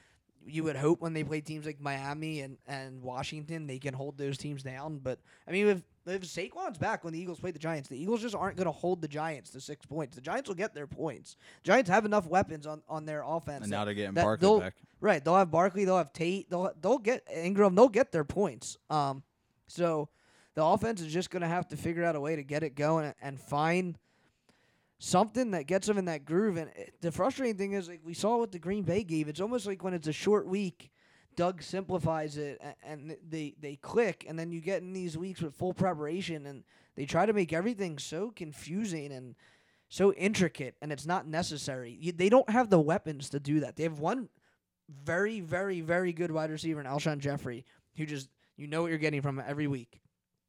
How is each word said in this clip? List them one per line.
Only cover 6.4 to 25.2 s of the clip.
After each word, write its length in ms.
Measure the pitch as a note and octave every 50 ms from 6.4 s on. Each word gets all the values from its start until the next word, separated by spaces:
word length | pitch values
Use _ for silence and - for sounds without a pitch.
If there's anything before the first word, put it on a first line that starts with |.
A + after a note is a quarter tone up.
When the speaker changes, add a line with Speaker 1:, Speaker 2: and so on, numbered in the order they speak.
| F#3+ B3 - E4+ F#4+ E4 G#3+ D3
Speaker 1:
back 280 | E3 G#3 A3 - -
when 80 | E3+ D#3+
the 60 | D#3+
Eagles 200 | F#3 F3+ E3+ C#3
play 120 | - F#3
the 80 | D#3+ D3
Giants, 280 | D#3+ D#3+ E3 D3 C3+ -
the 100 | C3+ A#2+
Eagles 240 | D#3+ G3 A#3 A3+
just 140 | A3 B3 G3+
aren't 220 | D3+ F3 G3 D3+ F3
gonna 160 | F#3 E3+ D3
hold 280 | - - F3 F#3 F3
the 60 | D#3+ D3
Giants 440 | C#3+ D3+ D#3 E3 D#3 B2+ F#2 -
to 100 | - C3
six 240 | B2+ - D3 - -
points. 320 | - C#3+ D#3+ D3+ A#2+ C3 B2+
The 40 |
Giants 280 | B2+ D#3 G3 B3+ C#4 -
will 80 | F#3+ E3
get 160 | G3+ A3 -
their 120 | D3 D3
points. 520 | - - - D#3 D#3 A#2 D2 - - - _ - - - - -
Giants 260 | F3 G3 C4 A#3 E3+
have 140 | F#3 G#3+ G#3+
enough 240 | G#3 G#3 G#3 F3 D#3
weapons 400 | E3+ F#3 G3+ - D#3+ D3+ D3 D3+
on, 140 | D#3 D#3 D#3 -
on 160 | D#3 D#3 D3+
their 180 | D#3 D3+ D3 B2+
offense 380 | C3+ D#3+ E3+ - D3+ C#3+ C#3 G#2+
Speaker 2:
And 80 | G2+
Speaker 1:
that, 60 | G2+ G2+
Speaker 2:
now 80 | G#2
they're 80 | G#2 G#2
getting 220 | G2+ G#2 G2 G2
Speaker 1:
that 100 | E3+ -
Speaker 2:
Barkley 200 | G#2 A2 D3+ F3+
Speaker 1:
they'll, 140 | G3 A3 G#3
Speaker 2:
back. 160 | F2+ F#2 - _ - - _ _
Speaker 1:
right, 240 | F3+ G#3+ F#3+ D3 C3+
they'll 140 | E3 F3 G3
have 120 | F#3+ E3
Barkley, 360 | D#3 E3 F#3 G3 F3+ G3+ G3+
they'll 100 | F#3 F#3
have 160 | F3+ D#3+ C3+
Tate, 380 | - - D#3+ E3+ F#3+ G3 - -
they'll, 240 | F3+ F3 F#3 F3+ - D#3+
they'll 160 | D#3 F#3+ B3+ D4
get 280 | G3+ G#3+ B3+ - - - -
Ingram, 400 | E3 E3 F3+ G3+ G3 G#3 G3 F3+
they'll 140 | G3 B3 C#4
get 240 | G3 G#3+ C4 -
their 140 | - E3 D3
points. 520 | - - F3+ G#3 E3+ A#2 - - - - - _ -
Um, 340 | D3+ D3+ C#3+ C#3 C3+ C#3 - _ _ _ _ _ _ _ _ -
so 420 | - E3+ F3 E3+ D#3+ D3+ D3 - _ _ _ _ _ _ _ _ -
the 100 | D3+ D#3
offense 340 | D#3+ G3 A#3 G3+ A3+ A3+ F#3
is 140 | E3 D3+ D#3
just 160 | F3+ F3+ -
gonna 180 | - F3+ F3 E3
have 220 | E3+ F3+ E3+ -
to 80 | D3 C#3+
figure 260 | - E3 E3 E3+ E3+
out 140 | E3+ D#3+ D3
a 20 |
way 160 | C#3 D3+ E3
to 80 | D3+ C#3
get 200 | C3+ C#3+ D3+ D#3+
it 120 | C#3+ C3
going 300 | C#3+ C#3+ D3+ D#3+ D#3+ D3+
and, 100 | D3 - -
and 180 | - C#3 C3+ C3
find 580 | - - C#3+ D3 D#3 E3 E3+ F3+ F#3 F3+ D#3+ - _ _ _ _ _ _ _ _ _ _ _ _ _ _ _ _ _ _ _ _
something 520 | - - E3+ F3+